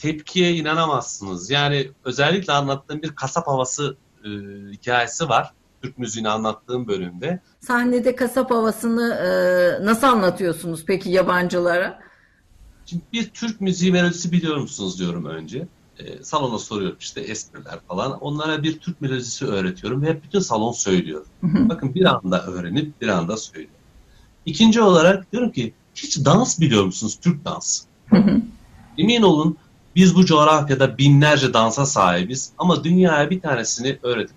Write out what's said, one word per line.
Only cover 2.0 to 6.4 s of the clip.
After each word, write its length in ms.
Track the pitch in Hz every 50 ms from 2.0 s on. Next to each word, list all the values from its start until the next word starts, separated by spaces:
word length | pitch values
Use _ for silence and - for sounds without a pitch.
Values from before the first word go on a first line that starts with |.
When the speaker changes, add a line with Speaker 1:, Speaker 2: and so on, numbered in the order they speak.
| -
Speaker 1:
özellikle 500 | 131 120 135 143 156 185 202 180 156 143
anlattığım 480 | 143 139 139 135 139 - - 151 151
bir 80 | 160 156
kasap 380 | 151 - 135 135 - - -
havası, 500 | 147 135 131 127 - - 147 143 127 - _ _ _ _ _ 107
e, 60 | 104 104 101 101 101 101 101 101 101
hikayesi 580 | 104 - - 123 123 120 120 - - - 165 -
var. 240 | 113 139 147 - _ _ _ _ _ _
Türk 160 | - 127 -
müziğini 320 | - 120 107 104 113 110 107
anlattığım 580 | 107 110